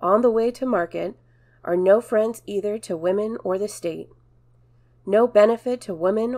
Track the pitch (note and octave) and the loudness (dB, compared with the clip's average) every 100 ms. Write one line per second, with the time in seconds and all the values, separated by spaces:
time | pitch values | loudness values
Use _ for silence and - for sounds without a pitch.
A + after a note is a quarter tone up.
0 | F3 G#3 A3+ A3+ A#3 B3 C4 G#3+ E3+ E3+ | 0 2 4 2 0 -2 -2 -2 -2 -6
1 | F3 A#3 _ _ _ _ - F3+ F#3 G#3+ | -8 -10 _ _ _ _ -4 0 4 4
2 | A#3 A3 A3 A#3 - G3+ G#3 G#3+ - E3+ | 4 0 0 -4 -8 -6 -4 -6 -6 -4
3 | E3+ G3 G#3+ A#3 F#3 F#3 G#3 - E3+ E3 | -2 0 -2 -6 -4 -4 -4 -6 -8 -8
4 | - _ _ _ _ _ _ _ _ _ | -12 _ _ _ _ _ _ _ _ _
5 | - G#3 A#3+ G#3+ G#3+ A3+ B3+ B3 - E3+ | 0 2 4 6 4 4 -4 -6 -8 -4
6 | F3+ G#3+ A3+ | -2 0 -2